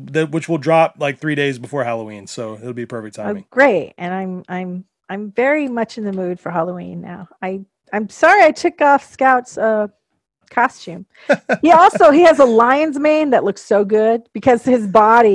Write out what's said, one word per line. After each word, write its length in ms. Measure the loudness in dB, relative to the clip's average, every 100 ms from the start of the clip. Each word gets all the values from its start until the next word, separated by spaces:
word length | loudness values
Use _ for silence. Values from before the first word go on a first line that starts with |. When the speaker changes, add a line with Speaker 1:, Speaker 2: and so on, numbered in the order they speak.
| -8
Speaker 1:
that, 200 | -4 -4
which 180 | -6 -6
will 80 | -6
drop, 380 | 0 2 2 -2
like, 200 | -8 -6
three 160 | -6 -4
days 220 | -4 -6
before 280 | -10 -8 -6
Halloween, 420 | -6 -10 -16 -18
so 280 | -14 -12 -12
it'll 180 | -14
be 120 | -12 -12
perfect 320 | -12 -14 -12
Speaker 2:
Oh, 40 |
Speaker 1:
timing. 220 | -10 -10 -8
Speaker 2:
great. 440 | 0 2 2 -6 _
And 160 | -10
I'm, 300 | -8 -10 -12 -12
I'm, 340 | -12 -10 -14 -16 _ _
I'm 220 | -14 -10
very 380 | -4 -2 -2 -4
much 280 | -6 -8 -8
in 60 |
the 100 | -10
mood 260 | -8 -8 -8
for 120 | -8
Halloween 480 | -6 -6 -8 -14 -16
now. 280 | -16 -18 -20 _
I, 200 | -12 -10 -14 _ _
I'm 160 | -8 -8
sorry 340 | 0 4 6
I 80 | 4
took 300 | 2 -6 0
off 280 | 2 2 -2
Scout's, 480 | -2 0 0 -2 -6
uh, 300 | -2 -2 -4 _ _ _ _ _ _
costume. 560 | -2 -2 -4 -18 -18 -20 _ -4
Speaker 1:
<laughs> 80 | -4 -2 -2
Speaker 2:
He 80 | 4
also, 400 | 6 6 6 4
he 120 | 6
has 160 | 4 6
a 60 | 4
lion's 540 | 4 2 2 -2 -2
mane 300 | 0 0 2
that 160 | 0 0
looks 160 | -8
so 240 | -2 -2 0
good 420 | 0 0 -2 _
because 320 | -4 0 2 2
his 200 | 0 2
body, 440 | 4 6 6 4